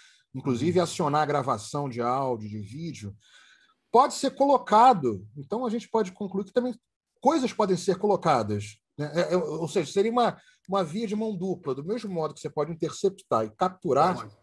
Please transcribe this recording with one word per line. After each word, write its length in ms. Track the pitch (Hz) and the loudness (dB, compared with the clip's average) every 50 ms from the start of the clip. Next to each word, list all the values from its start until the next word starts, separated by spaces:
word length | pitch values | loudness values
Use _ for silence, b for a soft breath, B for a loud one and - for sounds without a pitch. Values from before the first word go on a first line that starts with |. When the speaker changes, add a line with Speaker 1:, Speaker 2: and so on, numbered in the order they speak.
| b b b b b _ - | b b b b b _ -12
Speaker 1:
inclusive 440 | 127 131 139 127 113 135 175 170 185 | -6 -4 -2 -2 0 0 2 2 2
Speaker 2:
Uhum. 60 | 170 | 2
Speaker 1:
acionar 380 | 160 - - 170 143 143 151 151 | 0 0 -2 0 2 2 2 2
a 40 | |
gravação 640 | 143 147 143 127 131 123 104 - - - 147 143 135 | 2 0 0 0 0 -2 -2 -4 -6 -6 -6 -6 -6
de 120 | 117 120 | -4 -2
áudio, 480 | 117 120 123 135 139 131 123 110 107 104 | -2 0 0 0 0 -2 -4 -4 -6 -8
de 100 | 104 107 | -10 -10
vídeo, 560 | 104 95 113 147 170 170 127 101 104 101 101 b b b b b b b b b b b b b _ _ - | -10 -10 -12 -10 -10 -10 -10 -10 -12 -14 -14 b b b b b b b b b b b b b _ _ 6
pode 220 | 226 269 269 - | 6 6 4 2
ser 160 | - - 269 | -2 -4 -2
colocado, 960 | 262 - 269 277 277 247 - - 208 214 233 262 247 180 139 120 107 92 95 107 - | 0 2 2 4 4 2 4 4 6 8 8 8 8 6 2 -2 -2 -4 -6 -12 -16
então 300 | 143 139 - 196 226 254 | -16 -10 -8 -6 -4 -4
a 20 | 240 | -4
gente 180 | 208 240 226 - | -4 -4 -4 -2
pode 220 | - 226 214 185 185 | -2 -2 -2 -2 -6
concluir 320 | - 208 190 190 196 202 | -10 -8 -6 -6 -6 -6
que 80 | - - | -2 -2
também 220 | 247 240 254 - - _ _ _ _ _ _ _ _ | -2 -2 -2 -4 -10 _ _ _ _ _ _ _ _
coisas 320 | - 262 320 320 254 226 - | 2 2 4 4 2 0 0
podem 240 | - 214 190 185 | 0 0 2 0
ser 220 | 180 - - 185 185 | 0 0 0 0 0
colocadas, 800 | - 214 196 175 - 165 147 123 110 104 107 101 104 - - - _ _ _ | 0 0 0 2 2 2 2 2 2 0 -2 -4 -6 -8 -14 -20 _ _ _
né? 160 | - 147 147 147 | -8 -8 -4 -2
É, 200 | 165 175 156 175 | -2 0 0 0
é, 20 | |
ou 320 | 180 165 151 151 160 165 156 | 0 0 -2 -4 -6 -6 -4
seja, 240 | - - 156 - - | -2 -2 -2 0 0
seria 180 | 196 196 226 | 0 2 2
uma, 300 | 233 247 240 202 b b b b b b _ | 2 2 2 2 b b b b b b _
uma 160 | - 185 196 185 | -4 -2 -2 -2
via 240 | 147 151 214 233 | -2 -4 -6 -4
de 80 | 202 208 | -4 -4
mão 220 | 208 220 220 214 | -4 -4 -4 -4
dupla, 380 | 175 180 190 175 180 - 143 131 | -4 -4 -4 -4 -4 -4 -6 -6
do 100 | 135 147 | -6 -6
mesmo 260 | 170 220 247 220 202 | -6 -6 -6 -6 -6
modo 220 | 185 165 156 147 147 | -4 -4 -4 -4 -6
que 80 | - | -8
você 80 | - 151 | -12 -6
pode 240 | - 156 147 160 165 | -4 -4 -4 -4 -4
interceptar 720 | - 175 151 - - - 196 190 - - - 131 113 110 | -4 -6 -6 -2 -2 -2 -2 -2 -4 -4 0 0 0 0
e 60 | 107 | -2
capturar, 640 | - - 185 185 185 - - 170 127 135 156 185 180 | -2 -2 -2 -2 -2 -4 -2 0 2 4 4 4 2
Speaker 2:
Pode. 200 | - - - - _ | -2 -8 -14 -18 _